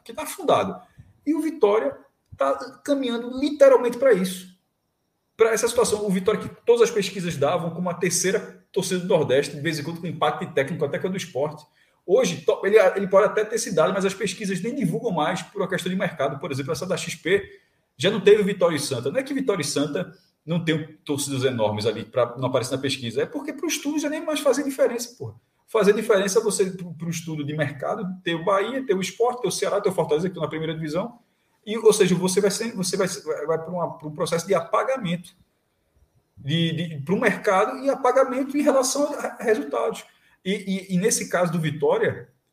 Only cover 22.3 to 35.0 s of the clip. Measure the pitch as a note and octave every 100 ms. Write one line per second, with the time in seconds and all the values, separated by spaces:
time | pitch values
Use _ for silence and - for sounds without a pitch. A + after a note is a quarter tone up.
22.3 | C3+ B2+ C3 - C3+ C#3 - A#2+ A#2 -
23.3 | D4 D4 - E4+ - C#4+ D4+ C#4+ D#4 D#4+
24.3 | C#4+ C#4+ B3+ C#4+ C4+ C5 A#3 - - A#2
25.3 | - _ _ _ A3 G3 A3 A3 G3+ G3
26.3 | G3+ A3 F#3+ F#3 F#3 F3 - E3+ E3 D#3+
27.3 | D3+ C#3 B2+ C#3 - D3+ - F3+ F#3 E3+
28.3 | E3 F3+ G3 G#3+ C4 - F#3+ F#3 - A#3+
29.3 | A#3+ F#3 - F#3 G3 G3 F3 D#3 D3+ F#3
30.3 | F3 D3 D#3+ D#3+ D#3 D#3 E3 A#3 - _
31.3 | _ _ _ G#3 A3 A3 - F#3 F3 F3+
32.3 | G#3 G3+ - A3+ A#3 F3+ F#3+ F3+ - D3+
33.3 | D3 D3 D#3+ E3 F3+ D#3+ - D#3 D3+ E3
34.3 | E3+ F#3+ F3+ E3+ G#3+ G#4 C4